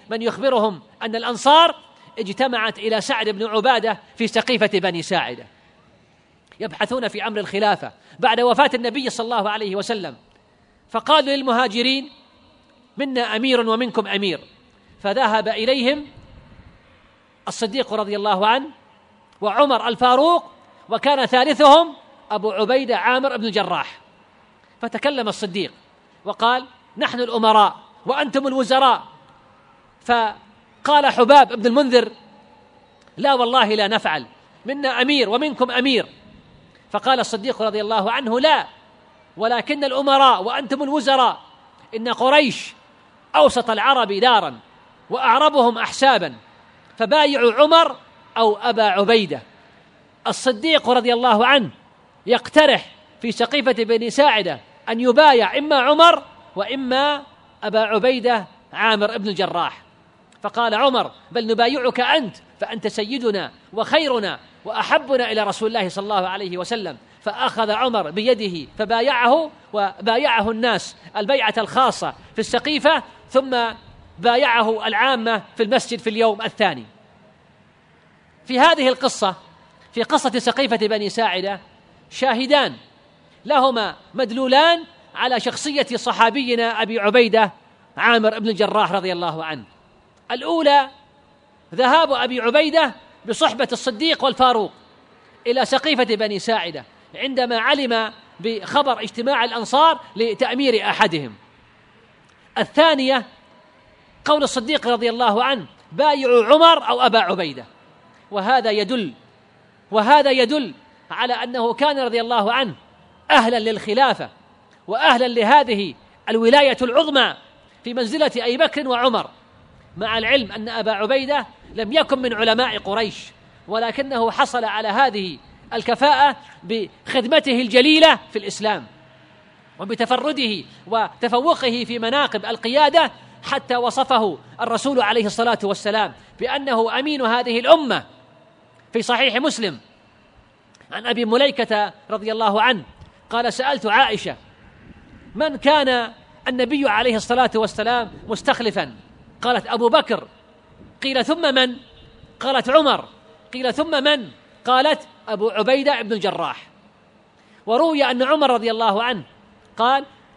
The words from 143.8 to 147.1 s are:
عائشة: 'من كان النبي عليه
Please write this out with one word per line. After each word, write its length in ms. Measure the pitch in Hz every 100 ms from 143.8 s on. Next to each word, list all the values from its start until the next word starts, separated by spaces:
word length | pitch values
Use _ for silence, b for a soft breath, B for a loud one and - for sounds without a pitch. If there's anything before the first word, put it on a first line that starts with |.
| 220
عائشة: 500 | 220 247 214 175 123 - _ - - - - - - - 196
'من 220 | 311 269
كان 560 | 277 302 262 247 226 - _ - -
النبي 420 | 254 247 285 277
عليه 260 | 208 247